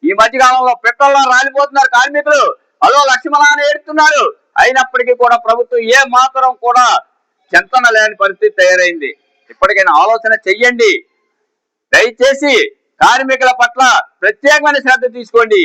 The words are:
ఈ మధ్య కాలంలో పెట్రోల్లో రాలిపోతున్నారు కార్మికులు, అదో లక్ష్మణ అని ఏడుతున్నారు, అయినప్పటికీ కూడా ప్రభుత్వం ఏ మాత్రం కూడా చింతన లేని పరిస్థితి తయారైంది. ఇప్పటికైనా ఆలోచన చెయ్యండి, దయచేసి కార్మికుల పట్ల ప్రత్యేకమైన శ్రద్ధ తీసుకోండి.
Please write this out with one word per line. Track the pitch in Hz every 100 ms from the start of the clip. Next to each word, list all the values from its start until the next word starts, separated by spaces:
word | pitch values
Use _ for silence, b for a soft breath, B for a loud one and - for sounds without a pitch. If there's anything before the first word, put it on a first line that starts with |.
ఈ | 285 -
మధ్య | 226 262
కాలంలో | 262 254 254 240
పెట్రోల్లో | 226 240 277 277 262
రాలిపోతున్నారు | 247 269 269 285 277 269 240
కార్మికులు, | 269 285 294 294 247 - _ _ -
అదో | 269 285
లక్ష్మణ | 254 302 285 294
అని | 294 285
ఏడుతున్నారు, | - - 311 302 294 196 - _ -
అయినప్పటికీ | 185 262 254 254 240 247
కూడా | 240 240 226
ప్రభుత్వం | 233 240 240 226 254
ఏ | 269 247
మాత్రం | 262 262 262 254
కూడా | 240 247 240 175 - _ _ _ _
చింతన | 175 185 254 240 220
లేని | 214 214
పరిస్థితి | 196 185 214 208
తయారైంది. | 185 185 175 170 139 113 _ _ _
ఇప్పటికైనా | 117 196 196 190 151
ఆలోచన | 190 226 226 220 190
చెయ్యండి, | 202 247 240 226 170 _ _ _ _ _ _ _ _ _
దయచేసి | 147 220 226 254 277 285 240 147 _ _ _
కార్మికుల | 165 247 269 254 254 254
పట్ల | 240 240 262 202 - _
ప్రత్యేకమైన | - - 277 302 294 285
శ్రద్ధ | 269 254 247 233
తీసుకోండి. | 240 233 226 208